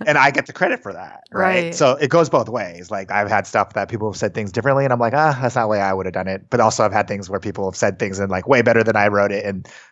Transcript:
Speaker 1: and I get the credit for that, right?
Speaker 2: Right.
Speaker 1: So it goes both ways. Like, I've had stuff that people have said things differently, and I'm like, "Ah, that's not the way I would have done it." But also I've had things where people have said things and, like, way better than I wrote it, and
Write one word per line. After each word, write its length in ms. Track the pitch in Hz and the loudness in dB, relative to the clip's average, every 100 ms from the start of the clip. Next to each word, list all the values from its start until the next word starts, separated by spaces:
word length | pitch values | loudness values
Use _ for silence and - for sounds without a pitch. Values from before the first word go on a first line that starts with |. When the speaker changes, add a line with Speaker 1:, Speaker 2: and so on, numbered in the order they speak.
| 107 | 0
Speaker 1:
and 100 | 147 | 4
I 140 | 139 | 4
get 160 | 139 - | 2 -4
the 60 | |
credit 280 | - 185 - | -2 -2 -2
for 100 | - | -8
that, 320 | 170 - - - | -14 -14 -18 -10
right? 340 | - 185 185 170 | -2 0 0 -2
Speaker 2:
Right. 100 | 175 | 2
Speaker 1:
So 160 | 156 | 2
it 180 | 147 147 | 2 2
goes 180 | 165 156 | 2 4
both 220 | 147 113 | 2 0
ways. 400 | 117 95 87 90 | -4 -8 -10 -10
Like, 220 | 104 98 | -8 -4
I've 180 | 101 104 | -2 2
had 160 | 104 98 | 0 0
stuff 280 | 113 98 | 0 0
that 140 | - 98 | -2 -4
people 220 | 113 107 | -4 -6
have 60 | 98 | -4
said 160 | 107 | -4
things 180 | 104 104 | -4 -6
differently, 320 | 117 135 135 | -2 0 2
and 80 | 139 | 2
I'm 60 | 120 | 2
like, 140 | 117 | 0
"Ah, 240 | 135 156 131 | 2 2 2
that's 140 | 127 120 | -2 0
not 60 | |
the 40 | 110 | 0
way 120 | 107 | 0
I 140 | 98 | 0
would 140 | 95 92 | -2 -4
have 60 | |
done 140 | 90 92 | -6 -6
it." 220 | 95 - | -8 -2
But 100 | 120 | 2
also 240 | 110 - | 2 4
I've 80 | 107 | 2
had 160 | 104 101 | 0 -2
things 220 | 101 95 | -6 -6
where 100 | 98 | -8
people 300 | 104 98 95 | -6 -6 -6
have 60 | 92 | -2
said 220 | 107 98 | -2 -2
things 180 | 104 95 | -4 -4
and, 140 | 98 | -4
like, 160 | 92 - | -4 0
way 160 | 131 | 2
better 200 | 117 113 | 4 4
than 120 | 110 107 | 4 4
I 140 | 104 | 4
wrote 220 | 101 101 | 4 2
it, 140 | 101 101 | 0 -4
and 220 | 95 - - - | -6 -10 -18 -14